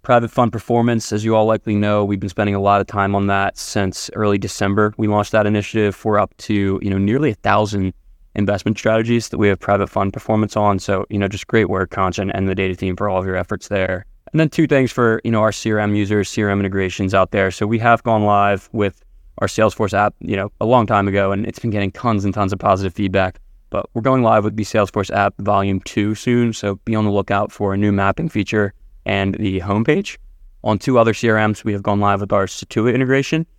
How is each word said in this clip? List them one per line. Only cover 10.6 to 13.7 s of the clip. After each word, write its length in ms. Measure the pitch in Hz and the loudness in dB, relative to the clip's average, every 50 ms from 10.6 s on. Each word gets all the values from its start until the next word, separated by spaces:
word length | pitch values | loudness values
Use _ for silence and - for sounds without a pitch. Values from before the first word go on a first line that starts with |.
| 104 104 101 95 | 2 2 0 0
So, 260 | - - 98 95 101 - | -2 -2 -2 -2 -2 -4
you 80 | - 101 | -2 -2
know, 100 | 101 98 | -2 -2
just 180 | 101 98 - | -4 -6 -8
great 220 | _ - 113 107 87 | _ 2 2 2 4
work, 220 | 92 95 95 - | 2 -2 -2 -2
Conch, 280 | - - 95 95 90 - | -2 -2 -2 -2 -2 -2
and, 160 | 98 98 - | -4 -4 -2
and 140 | 95 95 95 | -2 -2 -2
the 60 | 95 | 0
data 200 | 95 95 95 92 | 0 -2 -2 -2
team 220 | - - 95 90 | -2 -4 -4 -2
for 140 | - 98 104 | -2 -2 -2
all 80 | 92 95 | -2 -2
of 80 | 92 | -2
your 100 | 95 92 | -2 -4
efforts 320 | 92 101 - 107 95 - | -4 -4 -4 -6 -8 -6
there. 380 | - | -4